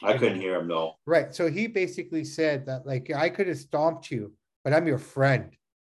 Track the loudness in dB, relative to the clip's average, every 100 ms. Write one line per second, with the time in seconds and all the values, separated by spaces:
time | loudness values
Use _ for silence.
0 | 0 2 2 2 -2 -2 -2 -2 -2 -6
1 | 0 2 2 -2 -2 0 -2 -2 -4 -4
2 | -6 -6 -6 -2 0 0 -4 -10 -6 -6
3 | -4 -2 0 0 -2 -2 -4 0 2 0
4 | -6 -8 -8 -14 _ _ 2 4 4 0
5 | -4 2 4 4 0 -14 _ _ _